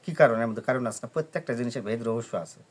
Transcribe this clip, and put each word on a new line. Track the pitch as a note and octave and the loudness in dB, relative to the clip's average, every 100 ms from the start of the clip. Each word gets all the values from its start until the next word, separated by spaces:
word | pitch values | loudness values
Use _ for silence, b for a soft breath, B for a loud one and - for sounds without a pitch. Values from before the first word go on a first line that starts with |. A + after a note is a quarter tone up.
কী | - | -6
কারণে? | D#3+ C#3+ A2+ | 6 6 6
এর | A#2 | 0
মধ্যে | G#2+ - | -2 -2
কারণ | C3 A#2+ | 0 -2
আছে | G#2+ | -4
না, | B2 D#3+ | -6 -4
প্রত্যেকটা | D#3 F3+ D#3 | -4 -6 -4
জিনিসের | A#2 B2 B2 G#2 | -4 -2 -4 -4
ভেদ | A#2 | -2
রহস্য | A#2 A2+ A2 F#2 | -2 -2 -2 -6
আছে। | E2 - - | -8 -16 -20